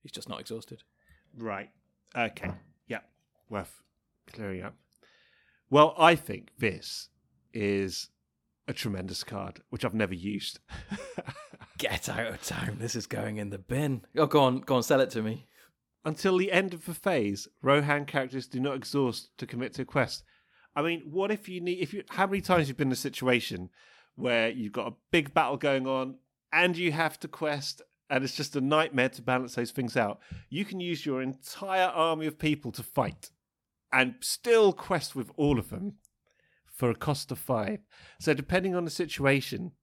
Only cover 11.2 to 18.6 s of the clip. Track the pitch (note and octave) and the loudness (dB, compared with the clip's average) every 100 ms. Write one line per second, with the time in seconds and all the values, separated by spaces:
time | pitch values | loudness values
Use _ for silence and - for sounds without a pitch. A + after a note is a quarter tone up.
11.2 | - C#5+ D5+ - - - G#2+ - - G#2 | -12 -14 -18 -20 -20 -6 -4 -4 -4 -4
12.2 | A2+ - - - - G#2+ A#2 A#2 - G#2+ | -4 -6 -8 -6 -6 -4 -6 -6 -6 -6
13.2 | G#2+ G#2+ G2+ G2 F#2 B2+ D3 B2+ - C3+ | -4 -6 -8 -10 -4 -2 0 -2 -4 0
14.2 | D3 D3+ C3 C3 - C3 A2+ C3+ C3 A#2 | 4 6 6 4 2 0 4 4 4 0
15.2 | A2 A2 - _ _ _ _ _ D#3 D3+ | -4 -6 -10 _ _ _ _ _ -8 -2
16.2 | F#3+ F#3 F#3+ F3+ G3 E3+ E3 D#3+ G3 D#3+ | 2 2 4 2 0 -6 -10 -4 0 2
17.2 | G#2 G2 - _ C3 C#3+ D3 D3 C#3+ D3 | 2 -2 -8 _ 4 4 4 0 0 -2
18.2 | C3 C3 A#2+ B2+ | -2 -6 -6 -4